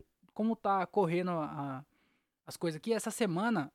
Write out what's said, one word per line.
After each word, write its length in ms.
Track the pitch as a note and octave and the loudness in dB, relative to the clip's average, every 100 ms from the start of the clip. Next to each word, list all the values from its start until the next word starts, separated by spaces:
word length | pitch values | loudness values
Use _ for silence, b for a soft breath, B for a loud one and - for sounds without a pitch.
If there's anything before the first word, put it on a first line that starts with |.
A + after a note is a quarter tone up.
| - _ _ | -12 _ _
como 240 | - A3 A3+ | -2 -2 0
tá 300 | G#3 G3 F3 | 0 0 2
correndo 460 | G#3 F3 F3 F#3 | 2 4 2 0
a, 140 | E3+ D3 D3+ C#3 C3 | -2 -4 -6 -6 -8
a, 60 | C#3+ _ _ _ _ _ - | -12 _ _ _ _ _ -18
as 100 | - | -4
coisas 220 | E3+ D#3 | -4 -2
aqui. 160 | A3+ | -2
Essa 160 | A3 A3+ | -2 -2
semana 640 | - G#3 E3 A#3 G3+ C3+ | 0 0 2 2 0 -2